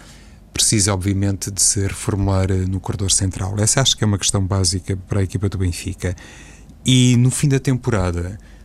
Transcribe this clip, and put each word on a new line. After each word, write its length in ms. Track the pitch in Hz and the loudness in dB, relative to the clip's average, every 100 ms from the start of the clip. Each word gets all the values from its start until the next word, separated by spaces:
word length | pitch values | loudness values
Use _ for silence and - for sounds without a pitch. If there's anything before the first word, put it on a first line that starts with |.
| - - - - - | -20 -20 -20 -20 -10
precisa, 400 | - - 113 98 | -2 0 2 2
obviamente, 580 | 95 98 98 101 98 - | 0 0 0 0 -2 -6
de 100 | 98 | -2
se 180 | - 104 98 | 0 0 -2
reformular, 640 | - - 101 98 95 95 | -4 -2 0 2 2 2
eh, 40 | 92 92 | 0 -2
no 140 | 95 | -4
corredor 300 | - 95 95 | -4 -4 -2
central. 440 | - 95 - 95 104 | 0 0 -2 -4 0
Essa 220 | 107 - | 0 2
acho 140 | 131 - | 2 2
que 60 | |
é 40 | 110 | 0
uma 120 | 101 | 0
questão 260 | - 101 | 0 0
básica 520 | 92 98 92 92 - 92 | 0 0 0 -2 -4 -6
para 240 | - 104 | -4 -2
a 20 | |
equipa 260 | 92 92 98 | -2 -2 -2
do 80 | 90 | -2
Benfica. 580 | 92 - 98 - 90 87 - - - - - - | -2 -2 -8 -6 -6 -6 -12 -20 -20 -20 -20 -4
E 300 | 123 127 123 120 | 2 6 6 4
no 120 | 127 | 4
fim 160 | - 151 | 2 2
da 100 | 135 | 2
temporada, 800 | 135 127 127 107 90 85 87 104 - - | 0 -2 0 0 0 -2 -6 -10 -16 -20